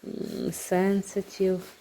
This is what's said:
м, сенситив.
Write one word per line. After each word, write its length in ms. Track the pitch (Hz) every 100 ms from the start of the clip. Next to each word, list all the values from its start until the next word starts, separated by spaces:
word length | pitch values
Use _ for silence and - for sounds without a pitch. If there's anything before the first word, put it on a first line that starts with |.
м, 480 | - - - - 62
сенситив. 1080 | - - 180 190 202 - 202 190 - 190 185 185 -